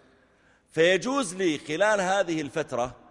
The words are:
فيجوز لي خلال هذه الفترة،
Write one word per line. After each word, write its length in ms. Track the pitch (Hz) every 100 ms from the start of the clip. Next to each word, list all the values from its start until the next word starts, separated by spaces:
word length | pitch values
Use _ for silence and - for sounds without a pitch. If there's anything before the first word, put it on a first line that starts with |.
| _ _ _ _ _ _ _
فيجوز 640 | 156 170 185 240 277 202
لي 240 | 185 185 143
خلال 420 | - 156 208 208
هذه 400 | 180 196 175 160
الفترة، 560 | 143 165 147 120 123 - -